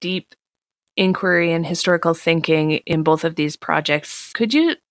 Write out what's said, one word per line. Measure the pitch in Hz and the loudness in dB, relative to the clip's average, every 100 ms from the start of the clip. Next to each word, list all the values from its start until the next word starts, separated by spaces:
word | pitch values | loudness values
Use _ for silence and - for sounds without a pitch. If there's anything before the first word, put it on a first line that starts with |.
deep | 175 185 - _ _ _ _ _ _ - | -6 -6 -8 _ _ _ _ _ _ 0
inquiry | 190 185 190 175 170 | 0 2 2 2 2
and | 165 160 | 0 -2
historical | 175 185 170 170 165 | -2 0 2 2 0
thinking | 165 165 160 156 156 151 - | 0 0 2 2 2 -2 -2
in | 160 | 0
both | 156 156 | 2 2
of | 165 165 | 0 -2
these | 147 - | -4 -4
projects. | - 151 156 147 - - - | -2 -2 0 -2 -4 -10 -10
Could | - 226 | -4 0
you | 285 330 - _ | 2 2 -2 _